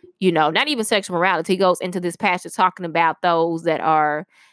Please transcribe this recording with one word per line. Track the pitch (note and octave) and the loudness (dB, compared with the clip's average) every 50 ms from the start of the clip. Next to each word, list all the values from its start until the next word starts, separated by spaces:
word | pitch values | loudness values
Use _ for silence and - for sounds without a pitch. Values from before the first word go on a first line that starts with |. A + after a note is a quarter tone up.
| - - _ _ | -20 -20 _ _
you | F#3+ F#3 E3 | 0 2 4
know, | D#3 D#3 D#3 | 4 2 2
not | D#3+ G#3 C#4 D4+ | 2 0 0 0
even | D4 A#3 G#3+ | -2 -4 -2
sexual | - A#3 G3+ F#3 - F#3 | -2 -2 -2 -2 -2 -2
morality." | E3 F3 F#3+ F3+ D#3+ E3 - F#3 | 0 0 2 0 0 0 -2 0
He | |
goes | F#3 F#3+ F#3 F3 - | 2 2 2 2 0
into | - F3+ F3+ F#3 | -2 -6 -6 -4
this | F3 F3 E3 | -6 -6 -4
passage | - G#3 G3 F3+ F3+ - D#3+ - | -2 -2 -2 -2 -2 -6 -8 -2
talking | - F#3+ F3+ - - F#3 | 0 0 0 0 -2 -8
about | E3 D#3+ E3 E3+ D#3+ D#3 - - | -4 0 0 2 2 0 0 0
those | F3+ E3+ E3 E3 E3+ E3 E3 E3 | 0 2 2 2 0 -2 -2 -2
that | E3+ D#3 - | -2 -2 0
are, | - D#3+ D#3 D#3 D3+ D3+ D3 D3+ D3+ - _ _ _ _ | 0 2 2 2 2 2 0 -4 -6 -10 _ _ _ _